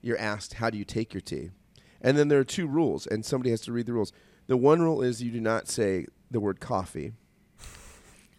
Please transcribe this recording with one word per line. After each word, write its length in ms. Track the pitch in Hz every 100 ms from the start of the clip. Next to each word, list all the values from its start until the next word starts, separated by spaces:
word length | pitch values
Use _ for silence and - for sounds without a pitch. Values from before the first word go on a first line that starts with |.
you're 160 | 117 117
asked, 380 | 107 104 - -
"How 140 | 113
do 80 | 107
you 60 |
take 300 | 101 - 113
your 80 | 98
tea?" 280 | - 65 76 95 _ _ _ _
And 160 | - 143
then 100 | 147
there 100 | 147
are 40 |
two 240 | 135 - 165
rules, 400 | 143 156 73 -
and 160 | 107 110
somebody 260 | 135 127
has 100 | 113
to 100 | -
read 140 | 120 117
the 80 |
rules. 180 | 120 101 - _ _ _
The 100 | 127
one 240 | 127 160
rule 200 | 165 151
is 220 | 127 113
you 80 | 120
do 80 | 117
not 280 | 110 113 -
say 360 | - 104 92 71 _ _
the 100 | 120
word 180 | 101 92
coffee. 540 | - 110 90 - 73 113 _ _ _ _ - - - - - - _